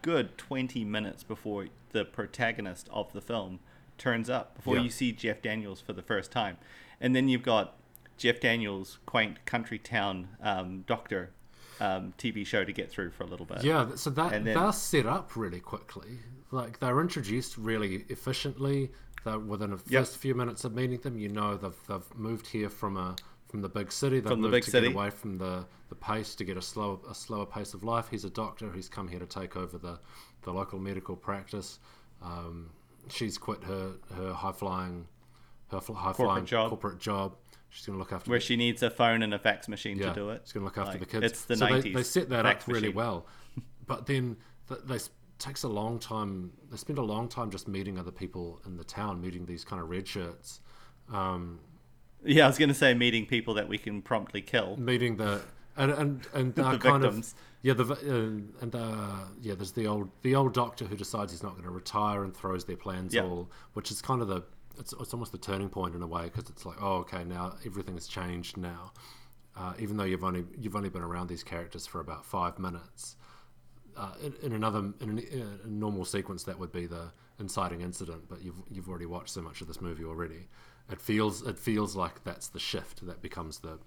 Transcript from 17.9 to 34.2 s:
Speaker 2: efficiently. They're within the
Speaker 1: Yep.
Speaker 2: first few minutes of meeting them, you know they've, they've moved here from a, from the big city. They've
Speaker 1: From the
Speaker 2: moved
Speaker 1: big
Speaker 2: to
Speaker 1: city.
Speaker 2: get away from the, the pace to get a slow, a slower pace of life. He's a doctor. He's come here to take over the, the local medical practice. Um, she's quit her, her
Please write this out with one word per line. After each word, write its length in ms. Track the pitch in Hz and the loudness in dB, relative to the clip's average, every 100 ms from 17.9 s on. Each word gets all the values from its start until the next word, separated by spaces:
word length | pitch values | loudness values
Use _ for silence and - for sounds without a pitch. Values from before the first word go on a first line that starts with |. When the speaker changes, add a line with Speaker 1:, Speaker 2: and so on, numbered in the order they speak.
| 95 - | -2 -4
Speaker 2:
efficiently. 840 | 131 - 131 143 131 139 139 131 - - - | -6 -4 -2 -2 -2 2 2 0 -4 -14 -8
They're 140 | 110 110 | -4 -2
within 320 | 107 101 104 | -2 -2 -2
the 100 | 98 - | -2 4
Speaker 1:
Yep. 120 | 131 | 6
Speaker 2:
first 140 | 120 - | 6 0
few 160 | 135 | 0
minutes 300 | 123 120 - | 2 0 -2
of 100 | 127 | -4
meeting 240 | 113 127 123 | 0 0 0
them, 180 | 139 117 | -4 -4
you 120 | 104 | -2
know 280 | 104 104 98 | 0 0 0
they've, 160 | 95 - - | -4 -8 -6
they've 260 | 98 - 117 | -6 -6 -6
moved 300 | 110 113 - | -2 -2 -2
here 200 | 110 104 | -2 -2
from 280 | - 104 98 | -2 -2 0
a, 180 | 90 92 - - - | -2 -4 -10 -20 -8
from 140 | 107 | -4
the 60 | 95 | -2
big 240 | 107 98 | -2 -4
city. 240 | - 139 131 | 0 4 4
They've 100 | 107 | 4
Speaker 1:
From 120 | 113 | 4
the 60 | 110 | 6
Speaker 2:
moved 40 | |
Speaker 1:
big 120 | 123 | 6
Speaker 2:
to 60 | - | 8
Speaker 1:
city. 160 | 127 117 | 8 8
Speaker 2:
get 80 | 98 | 4
away 140 | 101 | 0
from 280 | - 110 92 | -2 -6 -2
the, 260 | 92 92 87 - - | -2 -2 -6 -14 -16
the 60 | |
pace 400 | - - 107 104 | -10 -2 -2 -2
to 100 | - | -6
get 120 | 95 92 | -4 -4
a 40 | |
slow, 380 | - 107 104 92 - | -6 -2 -2 -4 -8
a 60 | |
slower 320 | 101 - 107 101 | -12 -6 -4 -4
pace 260 | 107 101 | -6 -8
of 100 | 95 | -6
life. 240 | 107 117 113 | 0 0 0
He's 140 | 107 | -6
a 60 | 98 | -6
doctor. 400 | - 110 - 107 | -4 -6 -6 -8
He's 160 | 90 90 | -8 -10
come 200 | - 92 | -8 -8
here 100 | 87 | -8
to 60 | 87 | -8
take 300 | 98 90 92 | -8 -6 -6
over 220 | 90 85 | -6 -6
the, 200 | 87 85 - - - - | -10 -10 -14 -20 -20 -12
the 80 | - | -6
local 260 | 90 95 95 | -4 -4 -6
medical 380 | 98 92 - 90 | -4 -6 -6 -8
practice. 640 | - 98 95 104 - - - - - - | -4 -6 -6 -8 -8 -14 -20 -20 -20 -14
Um, 480 | 90 87 85 85 82 - - - - | -10 -8 -8 -10 -12 -18 -20 -20 -12
she's 300 | - 110 - | -4 -4 -4
quit 240 | - 104 | -6 -6
her, 280 | 90 95 95 95 - | -4 -4 -4 -8 -10
her 180 | 90 | -6